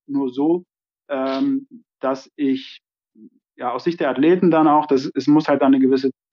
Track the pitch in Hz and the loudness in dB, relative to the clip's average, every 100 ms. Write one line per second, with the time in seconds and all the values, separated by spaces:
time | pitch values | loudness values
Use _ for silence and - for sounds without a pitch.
0 | - 139 139 120 151 180 180 _ _ _ | -8 -6 -4 -2 -2 -2 -4 _ _ _
1 | - 139 135 135 139 135 - 120 _ _ | -10 -6 -4 -2 -2 -4 -6 -20 _ _
2 | 135 135 - - 143 135 - - _ _ | -6 -6 -8 -6 -2 -2 -6 -20 _ _
3 | _ _ 220 _ _ - 127 123 175 170 | _ _ -20 _ _ -10 -8 -6 -4 -4
4 | 147 131 151 185 190 160 156 147 151 135 | -2 0 2 4 4 4 4 2 2 -2
5 | 143 143 135 151 147 143 139 135 131 135 | -2 -4 2 2 2 2 2 4 2 2
6 | 131 - _ | -2 -6 _